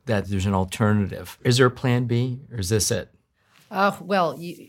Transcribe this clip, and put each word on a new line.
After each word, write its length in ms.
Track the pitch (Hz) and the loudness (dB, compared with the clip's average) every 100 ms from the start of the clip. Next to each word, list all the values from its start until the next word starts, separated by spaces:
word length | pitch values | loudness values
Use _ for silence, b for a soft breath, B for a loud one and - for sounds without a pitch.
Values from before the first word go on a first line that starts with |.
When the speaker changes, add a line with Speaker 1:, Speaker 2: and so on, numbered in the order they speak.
| - | -2
Speaker 1:
that 220 | 107 95 | -2 0
there's 180 | 98 98 | -2 0
an 80 | |
alternative. 840 | 98 95 - 107 104 98 - 87 - | 0 0 2 2 4 0 -6 -12 -4
Is 140 | 127 123 | 0 4
there 100 | 127 | 4
a 40 | |
plan 340 | 123 131 123 120 | 4 0 0 2
B, 340 | 117 127 123 147 | 0 -2 -6 -10
or 80 | 120 | -8
is 100 | 90 | -2
this 220 | 107 - | 0 0
it? 180 | 95 - _ _ b b b _ | -2 -4 _ _ b b b _
Speaker 2:
Uh, 240 | 196 202 196 | 0 0 0
well, 340 | 175 196 165 143 | -2 0 0 -2
you, 280 | 170 - | -10 -12